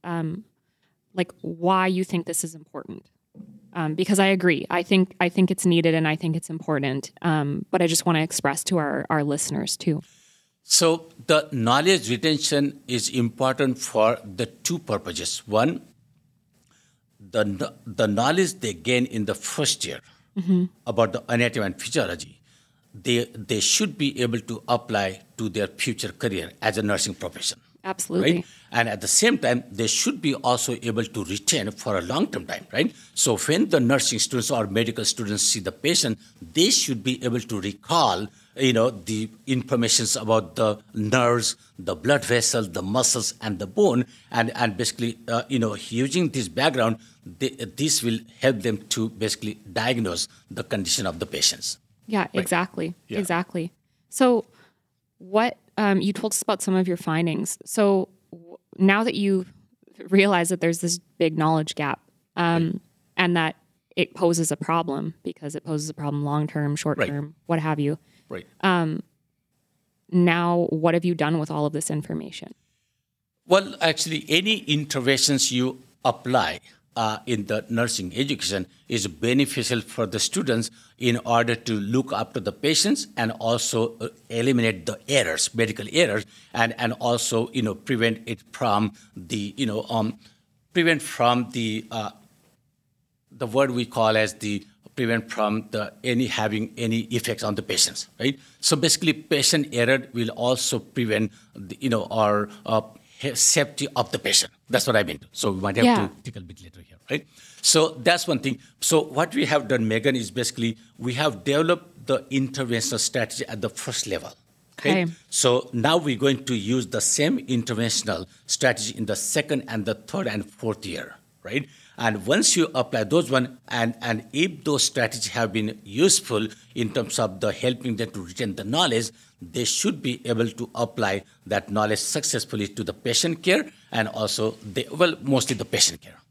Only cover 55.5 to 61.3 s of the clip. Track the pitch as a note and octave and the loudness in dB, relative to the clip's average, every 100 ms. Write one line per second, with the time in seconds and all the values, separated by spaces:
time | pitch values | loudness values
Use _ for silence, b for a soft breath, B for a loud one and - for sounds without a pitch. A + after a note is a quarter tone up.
55.5 | - _ - G#3 G3 G3 G3+ A3 - - | -4 _ 0 2 2 2 -2 -4 -4 -2
56.5 | G3 - F#3 F#3 F3 - D#3+ E3+ D3+ - | -2 0 0 0 -2 -2 0 0 -2 -4
57.5 | - - - G3+ G3 F#3 _ _ E3+ E3+ | -8 -6 2 4 4 0 _ _ -20 -20
58.5 | - _ - F#3+ G3+ - - G3+ F#3+ F3+ | -20 _ 2 4 6 2 0 2 0 -2
59.5 | - _ _ _ _ - F#3+ G3 F#3 E3+ | -16 _ _ _ _ 2 6 6 4 2
60.5 | F3+ E3+ E3 F3 F3 _ _ E3 | 0 0 0 -2 -4 _ _ 0